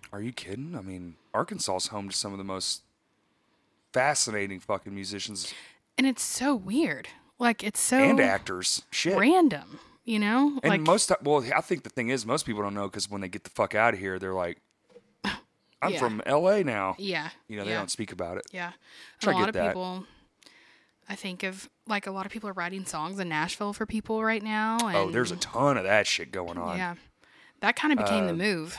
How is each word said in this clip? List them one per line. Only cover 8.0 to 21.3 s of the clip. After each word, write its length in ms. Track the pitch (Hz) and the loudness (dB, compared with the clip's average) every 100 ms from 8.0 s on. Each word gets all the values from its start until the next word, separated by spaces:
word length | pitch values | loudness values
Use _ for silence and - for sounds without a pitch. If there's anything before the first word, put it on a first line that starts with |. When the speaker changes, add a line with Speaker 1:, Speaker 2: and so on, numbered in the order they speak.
| 277 - | 6 6
Speaker 1:
actors. 640 | 101 98 - 92 90 - - | 4 2 -2 -4 -2 -2 -4
Shit. 260 | - 160 190 | -2 0 4
Speaker 2:
random, 600 | 220 370 320 151 - - - _ | 6 8 6 4 -6 -20 -20 _
you 140 | - 214 | -4 0
know? 400 | 208 240 285 277 | 2 4 4 4
Speaker 1:
And 80 | 156 | 4
Speaker 2:
Like, 100 | 170 | 4
Speaker 1:
most 260 | 156 196 - | 6 4 6
ti-, 80 | 180 | 2
well, 220 | 143 147 120 | 4 4 4
I 60 | 139 | 0
think 220 | - 180 | 0 -2
the 60 | 110 | -4
thing 180 | - 117 | -4 0
is, 160 | 131 110 | 0 0
most 200 | 147 - | -2 0
people 160 | 104 | -2
don't 120 | 101 | -2
know 140 | 101 98 | -2 -4
'cause 200 | 104 98 | -4 -6
when 100 | 104 | -6
they 80 | 95 | -6
get 160 | 98 | -8
the 60 | - | -6
fuck 240 | - 101 | -2 0
out 200 | 104 117 | 4 4
of 60 | 104 | 4
here, 180 | 95 92 | 0 -4
they're 140 | 95 | -2
like, 240 | 92 87 87 _ _ _ - - _ | -2 -2 -6 _ _ _ -20 -20 _
Speaker 2:
<laughs> 0 | |
Speaker 1:
"I'm 680 | - - - _ _ _ 160 | -6 -6 -10 _ _ _ -2
Speaker 2:
Yeah. 60 | 175 | 0
Speaker 1:
from 240 | 127 107 | 0 -2
L 240 | - 143 180 | 0 4 4
A 140 | 208 | 4
now." 320 | 160 107 95 95 | 2 0 -2 -2
Speaker 2:
Yeah. 320 | 196 170 156 - - | -4 -4 -6 -12 -12
Speaker 1:
You 80 | 107 | -8
know, 80 | |
they 60 | 101 | -4
Speaker 2:
Yeah. 80 | 110 | -4
Speaker 1:
don't 120 | 165 | -4
speak 220 | - 107 | -6 -6
about 240 | 90 87 92 | -6 -6 -8
it. 80 | - | -10
Speaker 2:
Yeah. 160 | 185 175 - _ - - - | -10 -10 -12 _ -20 -20 -4
Speaker 1:
Which 100 | 208 | 0
Speaker 2:
And 40 | |
Speaker 1:
I 20 | |
Speaker 2:
a 20 | |
lot 60 | 185 | 2
Speaker 1:
get 80 | 190 | 2
Speaker 2:
of 60 | |
Speaker 1:
that. 140 | 196 175 | 2 0
Speaker 2:
people, 340 | 185 180 185 190 _ _ _ - - _ _ _ _ - | 0 -4 -8 -12 _ _ _ -20 -20 _ _ _ _ -14
I 80 | 196 | -10
think 260 | 196 | -10